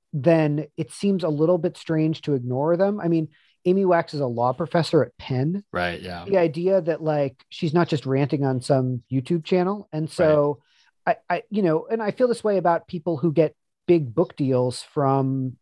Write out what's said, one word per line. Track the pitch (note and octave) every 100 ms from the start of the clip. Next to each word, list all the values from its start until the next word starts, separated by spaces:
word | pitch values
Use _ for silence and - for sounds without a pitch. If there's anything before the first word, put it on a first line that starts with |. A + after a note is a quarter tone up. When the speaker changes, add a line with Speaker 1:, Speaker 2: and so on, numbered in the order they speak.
| _
Speaker 1:
then | D3 C3 E3 D3+ D3 D3 -
it | D#3
seems | - G3+ F#3+ E3
a |
little | D3 D#3+ F3+
bit | E3+ -
strange | - D#3+ D#3 D#3
to | -
ignore | C#3 B2 B2+ D3+ E3+
them. | G3 G#3
I | E3+
mean, | E3 D#3 _ _ _ F3+
Amy | F#3+
Wax | F#3+ E3+ D#3+
is | D3+
a | C3+
law | A#2 B2
professor | B2+ E3 F3 D#3 D#3+
at | A#2+ -
Penn. | - B2+ C#3+ G3 -
Speaker 2:
Right, | F3 F3 E3+
yeah. | F2+ - G3
Speaker 1:
The | G3
idea | E3+ D#3+ F3+ F#3+
that, | E3 D3+
like, | D#3 D3+ C#3 - _
she's | - E3
not | E3 E3
just | D3+ C3+
ranting | C3+ C#3 D3 C#3
on | B2+
some | - C#3 B2+ B2+ -
YouTube | C3 B2+ F3
channel. | - F#3 F3+ G#3 -
And | D#3 D#3
so | - D#3+ D3+ D3 C3+ _ _ _ _ -
Speaker 2:
Right. | E3+ -
Speaker 1:
I, | F3
I, | -
you | G#3+
know, | F#3 D#3 -
and | A3+
I | G#3
feel | G3 B3+
this | A#3
way | G#3+ G3
about | F3 E3 -
people | F3+ F3 D#3
who | E3+
get | D3+ D3+ - _ _ -
big | F3 C3 A2
book | F3+ -
deals | C3+ B2+ B2+ B2+
from, | - - C#3 C3+ C3+ C3+ C3 B2+